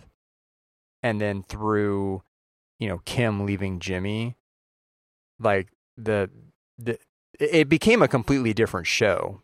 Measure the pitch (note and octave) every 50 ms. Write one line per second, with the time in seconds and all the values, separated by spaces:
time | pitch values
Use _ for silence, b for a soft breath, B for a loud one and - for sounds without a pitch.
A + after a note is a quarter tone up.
0 | - _ _ _ _ _ _ _ _ _ _ _ _ _ _ _ _ _ _ _
1 | - A#2+ G#2+ G#2 G#2 G#2 G2+ G2 F#2+ - - G#2 G#2+ A2 G#2+ G#2 G#2 G2+ G2+ G2
2 | G2 G2 F#2+ F2+ - _ _ _ _ _ _ _ _ _ _ - A#2 G2+ F2+ F2+
3 | - - - - A#2+ A2+ G#2 G2+ G2+ G2+ G2+ F#2 G2 F#2+ F#2 F2 E2+ F#2+ F#2 F2+
4 | F#2+ G2+ G#2+ A2 A2+ A#2+ A#2+ _ _ _ _ _ _ _ _ _ _ _ _ _
5 | _ _ _ _ _ _ _ - A2 G#2+ G2+ G2 F#2+ - _ _ _ _ _ -
6 | A2 A2+ G#2+ G2+ F#2+ - - - - - _ _ _ _ _ - A2+ A#2 A2+ -
7 | _ _ _ _ _ _ - - D3 D3+ E3 D#3+ D3+ C#3 D#3+ D#3 - - A#3 A3+
8 | D#3 B2 - B2+ A2 - C#3 C3+ B2 A2+ G#2 G#2+ A2 - - F#2 E2 - - -
9 | A2+ G2+ F2 - - F2+ G2+ -